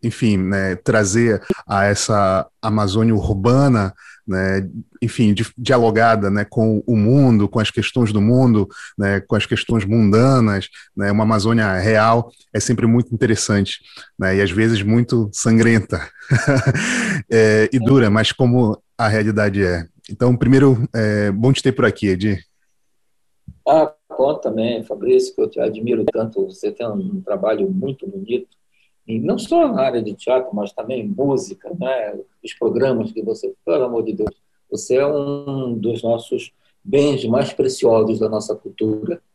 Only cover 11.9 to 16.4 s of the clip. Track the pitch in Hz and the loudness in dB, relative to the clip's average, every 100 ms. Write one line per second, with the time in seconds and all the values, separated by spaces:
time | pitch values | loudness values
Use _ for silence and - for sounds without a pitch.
11.9 | 110 110 113 120 _ _ 107 - 117 117 | 4 4 2 0 _ _ -6 -2 0 2
12.9 | 117 120 113 120 110 - 104 98 - _ | 2 0 -2 0 0 0 0 0 -6 _
13.9 | - - _ 92 98 101 90 110 113 101 | -20 -20 _ -2 0 0 2 0 0 2
14.9 | 113 120 123 104 - - 113 113 113 101 | 0 2 0 -2 -2 2 4 4 4 0
15.9 | 90 - - - 127 | -6 -8 -18 -2 -2